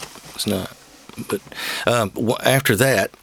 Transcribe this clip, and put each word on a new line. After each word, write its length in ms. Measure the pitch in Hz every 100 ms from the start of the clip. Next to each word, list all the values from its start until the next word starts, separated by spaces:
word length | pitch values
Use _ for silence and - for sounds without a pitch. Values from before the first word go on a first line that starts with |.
| - - - -
It's 100 | -
not. 240 | 95 90 - - - - - -
But, 140 | 98 - - - - -
um, 240 | 120 104 -
w-, 220 | 110 -
after 300 | - 135 - 104
that, 340 | 135 120 - -